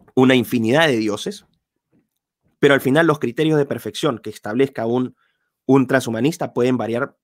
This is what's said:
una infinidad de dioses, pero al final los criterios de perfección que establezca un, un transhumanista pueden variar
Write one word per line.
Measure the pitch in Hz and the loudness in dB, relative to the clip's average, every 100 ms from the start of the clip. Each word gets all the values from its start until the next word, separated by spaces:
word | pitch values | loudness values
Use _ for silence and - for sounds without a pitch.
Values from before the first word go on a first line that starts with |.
| _ | _
una | - 131 | 2 4
infinidad | 131 110 123 110 139 165 | 4 2 -2 0 2 2
de | 117 | 0
dioses, | 110 104 - 202 _ _ _ _ _ _ _ _ _ _ _ _ | -2 -6 -8 -12 _ _ _ _ _ _ _ _ _ _ _ _
pero | 139 | 2
al | 135 | 4
final | 135 160 165 | 2 2 2
los | 147 | 0
criterios | 120 120 156 156 | -4 -2 0 0
de | 135 | 0
perfección | 117 107 - 156 113 | -6 -10 -6 -4 -4
que | 110 | -10
establezca | - 104 117 135 - 113 | -12 -6 -2 -2 -2 -4
un, | 123 127 - _ _ _ _ - | -2 -4 -10 _ _ _ _ 0
un | 135 127 | 2 2
transhumanista | 135 120 113 127 - 135 | 0 0 -2 -2 -4 -6
pueden | - 123 123 | -2 -2 -2
variar | 110 117 139 _ | -4 -6 -8 _